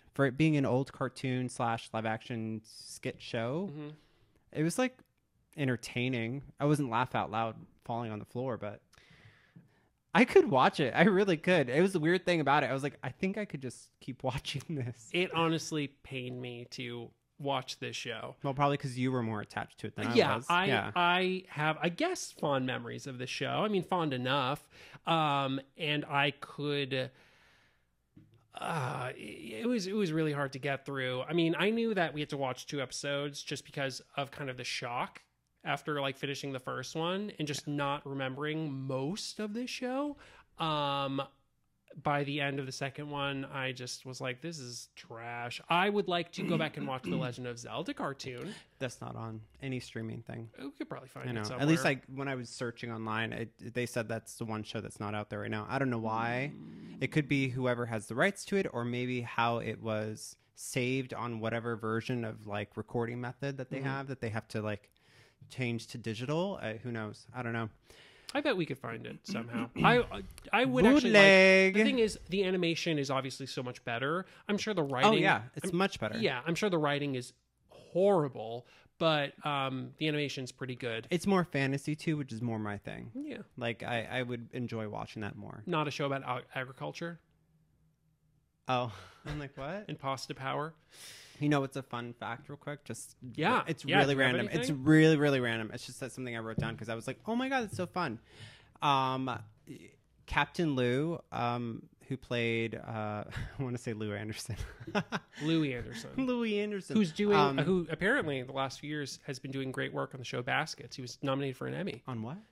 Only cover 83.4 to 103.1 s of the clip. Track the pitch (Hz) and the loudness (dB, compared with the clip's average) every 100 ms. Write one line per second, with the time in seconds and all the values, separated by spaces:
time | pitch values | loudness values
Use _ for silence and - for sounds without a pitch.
83.4 | 196 - 120 117 - 120 110 127 123 120 | -12 -6 -4 -4 -4 -4 -4 -4 -4 -6
84.4 | 117 - 120 113 110 107 107 - 104 - | -8 -6 -4 -4 -6 -6 -8 -6 -8 -8
85.4 | 104 - 110 165 147 - 143 139 135 127 | -12 -12 -4 -2 0 -2 -2 -2 -4 -6
86.4 | - 135 131 131 147 - 170 170 _ _ | -6 -8 -8 -8 -10 -8 -10 -10 _ _
87.4 | _ _ _ _ _ _ _ _ _ _ | _ _ _ _ _ _ _ _ _ _
88.4 | _ _ - 127 123 - - - - 147 | _ _ -4 -2 -2 -6 -16 -16 -10 -10
89.4 | 143 - 139 190 208 151 135 135 - 135 | -10 -10 -10 -8 -10 -8 -6 -6 -6 -8
90.4 | 135 139 151 - _ - - - - - | -4 -4 -4 -8 _ -20 -20 -20 -18 -2
91.4 | 147 147 135 139 127 120 120 117 104 117 | 2 2 2 -4 -8 -8 -8 -8 -8 -8
92.4 | 139 147 - 147 - 110 - - 127 113 | -10 -14 -10 -10 -10 -12 -12 -16 -12 -2
93.4 | 165 240 151 160 139 185 147 139 131 123 | 2 2 0 -4 2 4 6 6 4 4
94.4 | 120 - - 143 131 156 156 156 147 139 | 0 0 0 2 8 10 10 8 6 4
95.4 | 123 113 110 123 - 120 131 - 127 117 | 2 0 -4 -8 -12 -10 -10 -8 -6 -6
96.4 | 113 110 113 113 107 117 113 131 - 233 | -6 -4 -4 -4 -6 -6 -6 -8 -4 -2
97.4 | 262 269 220 - 175 - 165 107 - - | 0 0 -2 -4 -4 -2 -4 -4 -10 -20
98.4 | - - - - 151 139 131 131 131 113 | -20 -20 -20 -2 2 4 4 0 -2 -4
99.4 | 107 - - 143 87 - _ _ - 151 | -8 -20 -18 -18 -18 -20 _ _ -4 0
100.4 | 147 - 165 135 123 127 156 165 - 120 | 0 2 2 4 4 4 0 -4 -6 -2
101.4 | 120 120 120 113 - _ - 131 - 120 | -2 -2 -4 -6 -12 _ -10 -8 -4 0
102.4 | 117 113 113 107 - 113 107 | 2 2 0 -4 -6 -4 -4